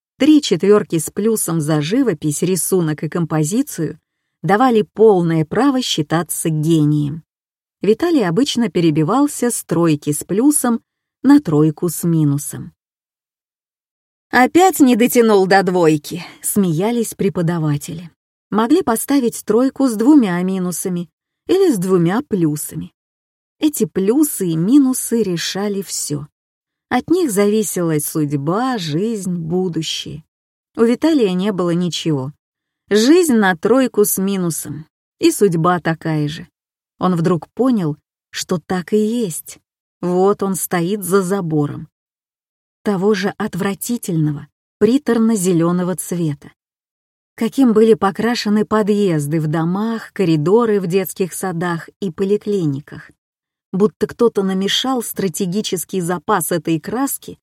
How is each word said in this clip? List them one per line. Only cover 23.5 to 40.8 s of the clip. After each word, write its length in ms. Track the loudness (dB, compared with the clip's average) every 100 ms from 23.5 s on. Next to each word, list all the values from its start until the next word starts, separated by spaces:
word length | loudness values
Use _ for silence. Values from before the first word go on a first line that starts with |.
| -4
Эти 260 | -4 -2
плюсы 640 | -4 -2 0 2 0 0 -4
и 80 | -2
минусы 640 | 2 4 4 0 -2 -2
решали 600 | 0 -2 -4 -6 -4 -6
все. 460 | -8 -8 -6 -8 -10 _ _ _ _ _ -6
От 200 | -4 0
них 220 | 0 0
зависела 720 | 2 2 2 -2 -2 0 -2
судьба, 760 | -2 -4 -2 -2 -2 -2 -2 -4
жизнь, 600 | -4 -4 -2 -4 -6 -6
будущее. 880 | -4 -2 -2 -4 -6 -8 -10 -14 -18 _ _ _ _ 0
У 60 |
Виталия 500 | 0 2 2 2 2
не 180 | 0 -2
было 180 | -2 -2
ничего. 640 | 0 -2 -4 -4 -2 -4 -12 _ _ _ _ -2
Жизнь 460 | 2 4 4 4
на 200 | 2 2 0
тройку 480 | 2 2 2 2
с 140 | 0 0
минусом. 680 | -2 -2 -2 -4 -8 -12 -14 _ _ -2
И 100 | 0
судьба 480 | 2 0 2 0 0
такая 480 | -2 -4 -4 -2 -4
же. 220 | -6 -16 _ _ _ _ -6
Он 160 | -2
вдруг 340 | 0 0 -2 -4
понял, 460 | -2 0 0 -2 -6 _ _ _
что 280 | -12 -6 -6
так 340 | -4 -6 -2
и 40 | 0
есть. 640 | 0 -2 -4 -8 -14 -20 _ _ _ -8
Вот 420 | -4 2 2 2
он 140 | -2 -4
стоит 480 | -4 -2